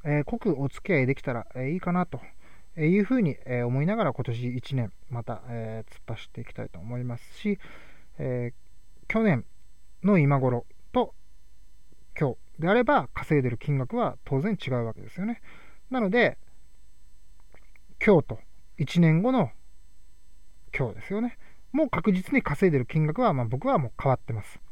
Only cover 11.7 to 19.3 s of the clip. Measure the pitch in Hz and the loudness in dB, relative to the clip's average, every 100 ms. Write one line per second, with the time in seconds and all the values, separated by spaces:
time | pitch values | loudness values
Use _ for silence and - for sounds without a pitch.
11.7 | - - - - - 143 - - - 165 | -12 -12 -12 -10 -2 -2 -2 -8 -2 4
12.7 | 220 240 285 139 - - 151 127 117 - | 4 6 4 4 -6 2 4 4 0 0
13.7 | 139 123 240 196 - - 135 185 202 - | 0 2 0 0 -2 -2 0 2 0 0
14.7 | 123 113 107 104 - 208 233 - - - | 0 0 -4 -8 -4 -4 -4 -8 -10 -12
15.7 | - - 254 202 233 196 - - - - | -12 -4 0 4 4 4 2 -10 -12 -12
16.7 | - - - - - - - - - - | -12 -12 -12 -12 -12 -12 -12 -12 -12 -12
17.7 | - - - - 180 - - - - - | -12 -12 0 6 6 6 -6 -8 -12 -12
18.7 | - 147 170 165 160 226 | -4 0 6 6 6 4